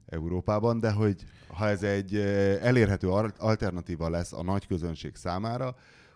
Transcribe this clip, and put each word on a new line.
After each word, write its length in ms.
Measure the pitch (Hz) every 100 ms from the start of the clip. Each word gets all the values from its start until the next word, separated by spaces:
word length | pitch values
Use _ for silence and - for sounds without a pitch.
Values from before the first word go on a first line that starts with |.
| -
Európában, 720 | 82 82 90 - 107 117 117
de 100 | 113
hogy 320 | 104 107 95 - - -
ha 200 | 82 107
ez 140 | 101
egy, 320 | 101 101 98
ö, 420 | 104 101 101 98 98
elérhető 500 | 117 123 104 98 92
ar-, 240 | 95 110 -
alternatíva 720 | 110 107 104 90 80 82 82
lesz 240 | 85 87
a 100 | -
nagy 240 | 87 98 -
közönség 480 | 90 85 78 73 -
számára, 600 | 90 90 92 - 131 123 - - -